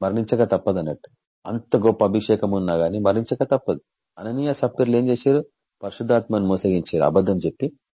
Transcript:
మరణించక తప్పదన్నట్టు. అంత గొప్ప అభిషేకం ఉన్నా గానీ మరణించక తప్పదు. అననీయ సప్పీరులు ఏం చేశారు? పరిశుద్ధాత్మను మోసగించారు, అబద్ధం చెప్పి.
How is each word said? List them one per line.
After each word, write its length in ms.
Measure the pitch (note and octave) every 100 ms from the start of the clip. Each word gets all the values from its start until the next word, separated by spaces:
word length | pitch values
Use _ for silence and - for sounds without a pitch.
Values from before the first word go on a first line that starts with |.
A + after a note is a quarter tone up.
మరణించక 420 | G2 A2 A2+ A#2
తప్పదన్నట్టు. 640 | G#2+ F#2+ G2+ F#2 D#2+ D2 - _ _ _ -
అంత 320 | A2+ - B2+
గొప్ప 280 | A2 G#2+ G#2
అభిషేకం 460 | G#2+ G#2 G#2+ G#2
ఉన్నా 220 | G2 F#2
గానీ 260 | E2+ E2 G#2+
మరణించక 440 | G2+ G#2+ A#2 B2
తప్పదు. 380 | C3+ C3 - D2+ _ _ _ -
అననీయ 340 | G#2 B2+ D3
సప్పీరులు 440 | C3+ B2 - A#2+ A#2+
ఏం 100 | B2+
చేశారు? 380 | A#2+ C#3 C#3+ D#3 _ _ _
పరిశుద్ధాత్మను 600 | G2+ - A#2 A#2 A2 G#2+ F#2+
మోసగించారు, 580 | F#2 G2 F2+ E2 E2+
అబద్ధం 340 | D2 F2 F#2+ F#2
చెప్పి. 340 | D#2+ - C#3+ - _